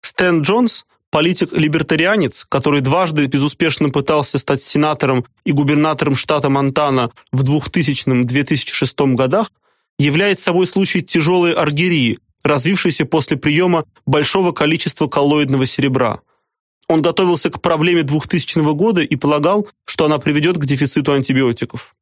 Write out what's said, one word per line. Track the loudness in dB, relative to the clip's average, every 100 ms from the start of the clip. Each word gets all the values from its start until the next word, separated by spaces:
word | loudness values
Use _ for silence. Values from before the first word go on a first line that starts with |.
Стэн | -8 -2 0 0
Джонс – | 0 0 0 -2 -14 _ _
политик-либертарианец, | -2 0 0 -2 0 0 0 0 0 2 0 0 -4 -4
который | -2 0 0
дважды | 2 0 0 0
безуспешно | 0 0 -2 0 -2 0 0
пытался | 0 0 0 0 -4
стать | -2 -2
сенатором | 0 0 0 0 0 0 -2 _
и | -2
губернатором | 0 2 2 2 0 0
штата | 0 0 0 2
Монтана | 2 0 0 0 0 -2 -6 _
в | -2
двухтысячном-две | 0 0 0 -2 0 -2 0 0 0 -2
тысячи | 0 -2 -2
шестом | -4 -4 0 0 2
годах, | 0 0 -2 _ _ _ _ _
является | 0 2 0 0
собой | 0 0 0
случай | 0 0 -2
тяжелой | -2 0 2 2 2
аргирии, | 0 -2 0 0 0 0 -2 _ _
развившейся | -2 0 0 0 0 -2 0
после | 0 0 -2
приема | 0 2 2 0 -2 _
большого | -2 0 2 0 0
количества | 0 0 0 -4 -4 -2
коллоидного | 0 2 2 2 0
серебра. | -2 0 0 0 -2 -4 _ _ _ _ _ _ _
Он | 0
готовился | 2 2 2 2 -2
к | -2
проблеме | -2 0 2 2
двухтысячного | 0 -2 -2 -4 -2 0 0
года | 2 2 0
и | 0 -2
полагал, | 0 2 2 0 -2 _ -12
что | -2
она | 0 2
приведет | 0 0 0 -2
к | -2
дефициту | -2 0 0 0
антибиотиков. | 0 0 2 2 0 -6 -10 -16 _